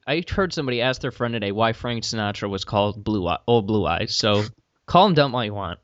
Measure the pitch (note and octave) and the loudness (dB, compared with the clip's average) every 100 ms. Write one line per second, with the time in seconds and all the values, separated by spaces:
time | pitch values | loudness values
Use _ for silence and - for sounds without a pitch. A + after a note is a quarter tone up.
0 | - D#3 F3 - F#3 - C3+ A#2+ B2+ B2+ | -4 -4 -2 -2 -2 -2 -2 0 -2 -2
1 | C3+ - A#2+ A#2 G2+ G2+ A2+ A2+ B2 A#2 | -6 -4 -4 -2 -2 0 0 0 -4 -6
2 | - A2+ G#2 G2+ G#2 F#2+ - G#2 G#2 G#2 | -4 -4 -4 -4 -6 -6 -2 0 0 -2
3 | G#2+ G#2+ F2 E2+ - A#2 G2 G#2+ E2 F2 | -2 -2 0 -2 2 2 4 0 0 -2
4 | A2 - A2 G#2 G#2+ - _ _ - F3 | -2 -2 0 0 -2 -8 _ _ 2 6
5 | G#3 D3 C#3+ B2 G#2+ G2+ F#2 F2 | 6 6 2 0 -4 -4 -8 -10